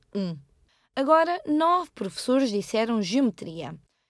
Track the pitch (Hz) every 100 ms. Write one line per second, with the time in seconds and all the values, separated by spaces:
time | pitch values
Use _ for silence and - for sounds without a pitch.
0 | _ - 185 160 - _ _ _ _ -
1 | 269 320 330 349 - 302 330 359 339 -
2 | 196 - - 254 269 202 185 220 226 233
3 | 185 240 262 - - 165 143 160 _ _
4 | _